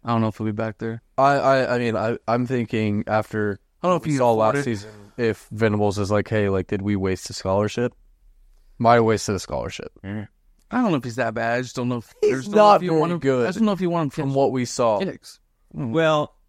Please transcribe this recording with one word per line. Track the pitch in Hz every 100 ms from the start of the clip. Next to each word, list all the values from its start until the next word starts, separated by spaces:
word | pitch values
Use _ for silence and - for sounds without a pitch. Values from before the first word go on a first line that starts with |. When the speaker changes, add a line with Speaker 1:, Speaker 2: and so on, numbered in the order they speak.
Speaker 1:
I | 120
don't | 117
know | 110
if | -
he'll | 110
be |
back | 107 110 107
there. | 113 113 _ -
Speaker 2:
I, | 135
I, | 139 135 135 127 120
I |
mean, | 120 107
I, | 107 117 -
I'm | 120 120
thinking | 127 113 113 107 101 -
after | 107 110 110 104 98 _ _
Speaker 1:
I | 175
don't |
know | 175
if |
Speaker 2:
we | 160
Speaker 1:
he | 143
Speaker 2:
saw | 120
Speaker 1:
can | 113
afford | 110 139
Speaker 2:
last |
Speaker 1:
it. |
Speaker 2:
season, | 135 107 107 104 101 -
if | 117 101 -
Venables | 107 113 104 104 101
is | 98
like, | 104 95
"Hey, | 110 101
like, | 95 90
did | 104
we | 98 101
waste | 95 92 -
a |
scholarship?" | - 95 98 104 - 120 _ _ _ _ _ _ _ _ -
Might | 113 120
have |
wasted | 113 107 - 95
a |
scholarship. | - 71 62 - - _
Speaker 3:
Mm-hmm. | 95 107 101 _ _ _ _
Speaker 1:
I | 247
don't | 240
know | 151
if |
he's | 123 117
that | 117
bad. | 113 117 120
I |
just | 127 -
don't | 123
know | 123
if | - -
Speaker 2:
He's | 415
Speaker 1:
I | 131
just | 131
don't | 208
know |
Speaker 2:
not | 208 202
Speaker 1:
if |
you | 180
Speaker 2:
very | 160
Speaker 1:
want | 160
him, | 175
Speaker 2:
good | 135 131
Speaker 1:
I | 120
just | 180
don't | 220
know |
if | 185
you | 180
want | 170 147
him |
Speaker 2:
from | - 139
Speaker 1:
catch | 135
Speaker 2:
what | 139
we | 131
saw. | 120 - 120 104
Speaker 1:
kicks. | 190 - - - _ _ _ -
Mm. | 135
Speaker 3:
Well, | 131 160 151 147 _